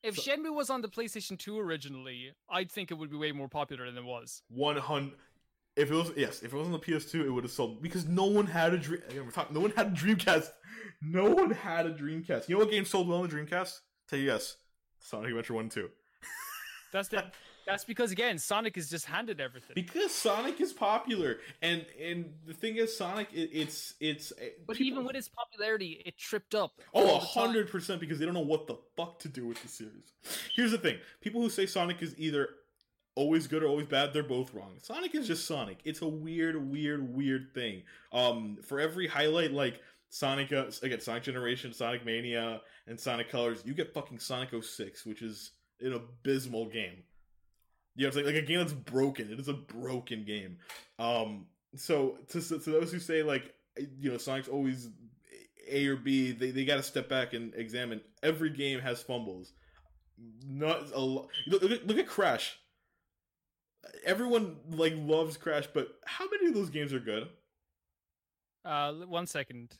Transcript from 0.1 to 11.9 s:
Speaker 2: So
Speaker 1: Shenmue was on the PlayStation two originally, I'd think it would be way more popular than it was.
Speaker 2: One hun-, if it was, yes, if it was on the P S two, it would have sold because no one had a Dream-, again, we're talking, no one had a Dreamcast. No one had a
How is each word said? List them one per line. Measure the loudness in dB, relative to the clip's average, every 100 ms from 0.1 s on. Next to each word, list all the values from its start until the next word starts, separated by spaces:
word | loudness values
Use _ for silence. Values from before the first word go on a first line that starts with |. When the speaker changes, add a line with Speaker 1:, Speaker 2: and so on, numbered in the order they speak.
| -4
Speaker 2:
So | 0
Speaker 1:
Shenmue | 0 0
was | -2 0
on | -2
the | -4
PlayStation | -4 -6 -6 -8 -8
two | -6 -4
originally, | -2 -4 -6 -12 -12 -12 -14 -16 _
I'd | -2 -2
think | -6 -6
it |
would | -6 -6
be | -2
way | -2
more | -2 -6
popular | -4 -4 -6 -8
than | -10
it |
was. | -8 -10 -10 -16 _
Speaker 2:
One | 0 2 2
hun-, | 0 -2 -2 -8 -20 _ _ _ _ 2
if | 4
it |
was, | 4 2 0
yes, | -2 -2
if | -6
it | -4
was | -2
on |
the | -2
P | 0
S | -2
two, | 0 0
it | 0
would | 0
have | -2
sold | -2 -2 -2
because | -4 -2 2
no | 4
one | 6 6 6
had | 4 4
a | 4
Dream-, | 0 -4 -6
again, | -8
we're | -6
talking, | -4 -2
no | 2
one | 2
had | 4 2
a |
Dreamcast. | 2 6 6 8 6 4 -10 -20 -16 -16 -10
No | -2 4 8
one | 8 8
had | 4 0 2
a | 2